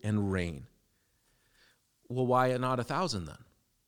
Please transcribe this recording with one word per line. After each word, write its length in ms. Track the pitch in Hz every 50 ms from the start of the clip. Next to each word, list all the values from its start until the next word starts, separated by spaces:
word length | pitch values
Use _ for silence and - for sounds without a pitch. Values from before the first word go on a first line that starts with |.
| -
and 300 | 104 107 107 101 98 95
reign. 340 | 92 87 85 78 69 - - _ _ _ _ _ _ _ _ _ _ _ _ _ _ _ _ _ _ _ _ _ _ _ _ _ _ _ -
Well, 180 | 120 127 127
why 300 | 123 123 127 127 127 127
not 240 | 120 127 127 131 123
a 40 | 117
thousand 420 | - 139 156 190 165 120 98 82
then? 100 | 76 64 - - - _ _ _ _ _ _ _